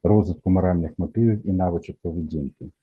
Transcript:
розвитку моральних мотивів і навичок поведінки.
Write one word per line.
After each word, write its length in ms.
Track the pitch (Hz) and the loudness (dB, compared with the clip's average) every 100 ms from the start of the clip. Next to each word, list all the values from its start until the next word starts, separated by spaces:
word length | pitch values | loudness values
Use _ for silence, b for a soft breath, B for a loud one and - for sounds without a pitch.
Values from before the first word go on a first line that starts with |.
розвитку 460 | 87 107 90 85 - | 4 4 2 -4 0
моральних 420 | 92 90 87 82 - | 2 2 0 -2 -6
мотивів 500 | 90 - 117 107 101 | -6 0 2 2 -2
і 40 | |
навичок 440 | 92 92 85 - 78 | -2 0 -2 -8 -10
поведінки. 640 | 87 82 78 80 67 _ - _ | -8 -6 -6 -6 -8 _ -20 _